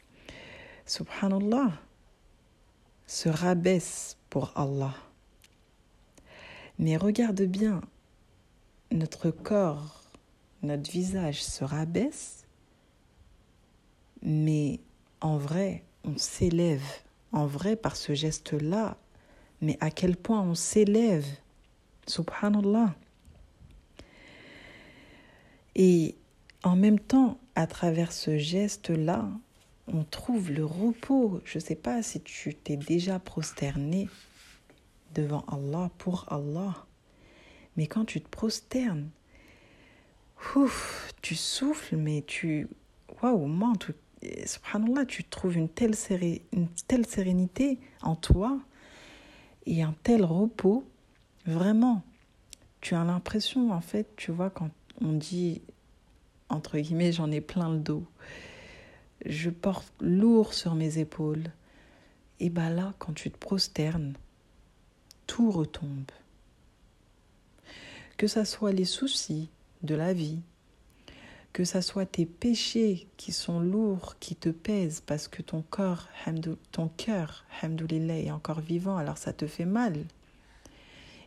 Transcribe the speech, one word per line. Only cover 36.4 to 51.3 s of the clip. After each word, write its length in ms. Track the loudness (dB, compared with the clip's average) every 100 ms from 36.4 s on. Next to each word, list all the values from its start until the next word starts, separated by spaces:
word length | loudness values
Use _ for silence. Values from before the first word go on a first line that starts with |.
| -4 -4 -4 -6 -12 _ _ _ -20 -20 -20 -20 -10 -4
mais 100 | -2
quand 200 | -2 -2
tu 140 | -4
te 80 | -8
prosternes, 800 | -4 -4 -4 -4 -2 0 -2 -6 -12 _ -20 -20 -20 -20 -20 -20 -20 _ _ _ -16 -2
ouf, 580 | 4 4 2 -8 -10 -12 -10
tu 120 | -6
souffles, 640 | -4 -4 -2 -2 -2 -2 -2
mais 260 | 0 -2 -4
tu... 420 | -4 -2 -2 -4 -10 _ _ -20 -2
Waouh, 240 | 2 4 2
man, 300 | 2 2 2
tu, 160 | -2 -10 _ -16 -12 -10 -10
subhanallah, 600 | -10 -4 0 2 2 0
tu 180 | -4
trouves 320 | -10 -4 0 2
une 120 | 0
telle 260 | 2 0
séré-, 480 | 0 0 0 0 -2 -4
une 160 | -2 -2 -2 0
telle 180 | 2 2
sérénité 720 | 0 0 2 2 2 0 0 -6 -8
en 140 | -4 0
toi 420 | 4 4 4 -2 -6 -18 -20 -20 -20 -20 -20 -20 -20 -12 -2
et 160 | 0
un 120 | 0 0
tel 220 | 4 6
repos. 640 | 6 4 2 4 4 4 0 -14 _ _ _